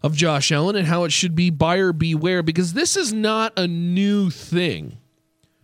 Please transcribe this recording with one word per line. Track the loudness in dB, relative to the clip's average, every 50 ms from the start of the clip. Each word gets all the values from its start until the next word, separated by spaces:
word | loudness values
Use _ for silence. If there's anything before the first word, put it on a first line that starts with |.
| -2
of | -2 0
Josh | 0 0 2 2 0 0 0
Allen | 0 0 0 0 0
and | 0 0
how | 0 0 0 0
it | 0 0
should | 0 0 0 0
be | 2 2 2
buyer | 2 2 2 2 2 2 2 2 2
beware, | 0 0 0 0 0 0 0 0 2 0
because | 0 0 0 0 0 0
this | -2 0 0 0
is | 0 -2 -2 -2
not | 0 0 0 0 0 -2 -2 -2
a | -2 -2
new | -2 -2 -2 -2 0 0 2 2 2 2 2 2 0
thing | -2 -4 -8 -2 -2 0 0 0 -2 -4 -8 -12 -14 -18 _ _ _ _ _ _ _ _ _ _ _ _